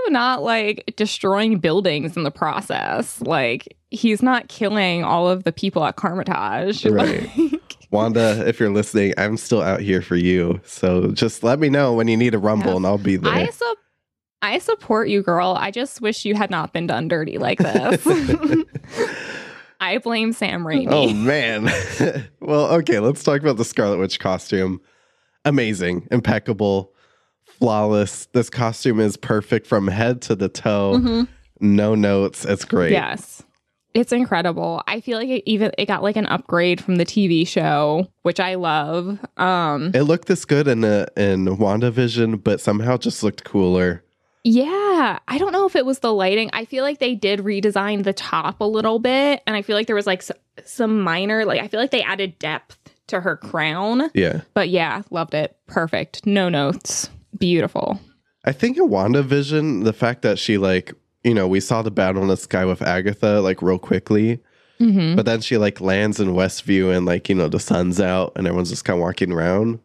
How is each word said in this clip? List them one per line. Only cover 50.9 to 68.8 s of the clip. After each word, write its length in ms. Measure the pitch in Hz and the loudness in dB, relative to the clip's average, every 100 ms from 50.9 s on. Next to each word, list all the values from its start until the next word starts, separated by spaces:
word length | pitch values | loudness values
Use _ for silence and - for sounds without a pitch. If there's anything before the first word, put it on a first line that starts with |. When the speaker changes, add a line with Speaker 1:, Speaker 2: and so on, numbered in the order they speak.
| 220 | 2
Speaker 1:
minor, 460 | 180 170 202 220 208 | 2 0 0 0 0
like, 140 | 131 | 0
I 60 | 208 | -2
feel 120 | 208 | -2
like 100 | 262 | -2
they 120 | 247 | 0
added 360 | 143 190 190 160 | -2 -2 -4 -6
depth 380 | 151 156 _ - - _ - | -8 -8 _ -20 -20 _ -8
to 140 | 196 | -4
her 140 | 180 156 | -2 -4
crown. 720 | - 165 156 165 208 247 311 | -6 -4 -2 -2 -2 0 0
Speaker 2:
Yeah. 300 | - 85 160 - | 0 0 -2 -4
Speaker 1:
But 160 | 208 175 | -2 0
yeah, 340 | 180 160 175 - | 0 0 -4 -8
loved 220 | 170 160 | -6 -4
it. 240 | 151 - _ _ | -4 -6 _ _
Perfect. 580 | 185 165 90 - - 208 | -4 -2 -4 -6 -6 0
No 240 | 202 180 | 0 2
notes. 580 | 156 139 180 - - - - _ - | 0 0 -4 -6 -8 -8 -12 _ -4
Beautiful. 600 | 180 170 - - - 196 - _ _ _ | 0 2 0 -2 -4 -6 -8 _ _ _
Speaker 2:
I 80 | - | -4
think 240 | 135 240 277 | 0 0 2
in 140 | 349 | 2
WandaVision, 960 | 98 101 139 135 139 139 156 156 107 | 4 2 2 2 0 0 0 0 0
the 80 | 110 | 0
fact 260 | 107 117 123 | 0 -2 0
that 160 | 113 95 | 0 0
she, 200 | - 104 | 2 2
like, 340 | 95 92 - - _ _ | 2 0 -2 -18 _ _
you 100 | 123 | 0
know, 140 | 110 92 | 2 2
we 100 | 95 | 0
saw 240 | - 113 | 2 0
the 80 | 110 | 0
battle 320 | 104 92 95 | 0 0 2
in 60 | 95 | 0
the 80 | 92 | 0
sky 280 | - 95 | 0 -2
with 160 | 92 90 | 0 0
Agatha, 580 | - 90 98 101 107 104 | 0 0 -2 0 2 2
like, 200 | 95 92 | 2 0
real 180 | 87 90 | 0 0
quickly. 580 | - 95 - 107 110 120 _ _ _ - | 0 -2 2 2 2 -2 _ _ _ 0
Speaker 1:
Mm-hmm. 360 | 233 196 160 170 | 4 4 2 2
Speaker 2:
But 100 | 107 | 0
then 140 | 113 | -2
she, 160 | - 117 | 0 2
like, 220 | 104 101 | 2 0
lands 400 | 95 95 107 104 | -2 0 0 0
in 80 | 95 | 0
Westview 640 | 90 92 - - 95 92 90 | 2 0 -2 0 2 2 2
and, 80 | |
like, 240 | 90 87 - | 0 -2 0
you 60 | |
know, 140 | 95 78 | 0 0
the 100 | 76 | -2
sun's 420 | - 92 90 90 | 0 0 0 0
out 320 | 92 92 92 - | 0 0 -2 -2
and 100 | 90 | -2
everyone's 240 | 87 87 | -2 -4
just 140 | 90 | -6